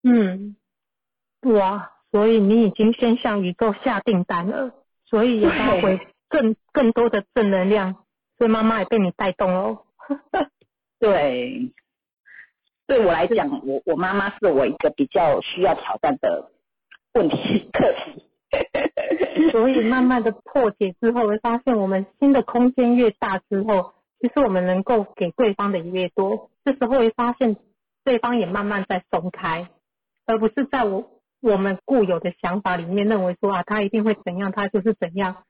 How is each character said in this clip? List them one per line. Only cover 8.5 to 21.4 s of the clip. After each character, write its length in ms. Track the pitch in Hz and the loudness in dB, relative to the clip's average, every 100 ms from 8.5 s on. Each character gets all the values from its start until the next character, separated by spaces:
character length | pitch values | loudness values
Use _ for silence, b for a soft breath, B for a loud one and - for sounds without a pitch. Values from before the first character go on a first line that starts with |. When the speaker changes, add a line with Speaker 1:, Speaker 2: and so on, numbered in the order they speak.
Speaker 1:
妈 120 | 220 | 2
妈 180 | 220 226 | 2 0
也 40 | 185 | 0
被 120 | 226 | 0
你 140 | 180 | 0
带 180 | - 196 | -2 -6
动 200 | - 190 | -2 -2
了。 320 | 180 208 214 _ _ | 0 -4 -8 _ _
Speaker 2:
<laughs> 1000 | - 285 _ 381 - _ _ _ _ _ | -10 -10 _ -6 -6 _ _ _ _ _
对， 760 | 220 185 143 123 123 131 123 _ _ _ _ _ B B B _ _ _ - | 2 2 0 -2 -6 -8 -10 _ _ _ _ _ B B B _ _ _ 0
对 180 | 269 190 | 2 4
我 60 | |
来 140 | 165 175 | 2 0
讲， 340 | 220 147 139 135 | 0 -2 -6 -6
我， 140 | 135 - | -6 -4
我 80 | |
妈 200 | 165 185 | -2 -2
妈 160 | 202 196 - | -2 -4 0
是 80 | 196 | 0
我 180 | 135 123 | 2 0
一 60 | |
个 180 | - 151 | 0 -4
比 160 | - 139 | -2 -2
较 340 | 185 165 113 | 2 2 0
需 220 | - 175 | -4 -2
要 120 | 185 | 0
挑 220 | 160 - 98 | 0 -6 -4
战 180 | 151 135 | -2 -2
的 320 | 98 82 - _ _ _ _ - _ | -2 -4 -8 _ _ _ _ -20 _
问 140 | 240 165 | 0 0
题， 420 | - - - - | 0 -2 -2 -2
课 200 | - - | 0 0
题。 340 | - - - _ _ _ | 0 -10 -18 _ _ _
<laughs> 1000 | - - - - - - 320 - - 320 | -4 -4 -4 -4 -4 -4 -2 -2 2 2
Speaker 1:
所 160 | 233 247 | 4 2
以 120 | 254 | 2
慢 200 | 226 254 | 2 2
慢 220 | 254 247 | 2 2
的 80 | 220 | 0
破 400 | 208 - 285 226 | -6 -4 0 0
解 200 | - 196 175 | 0 -6 0
之 120 | 233 | -2
后， 160 | 240 214 | 0 0
会 100 | |
发 200 | 214 | 0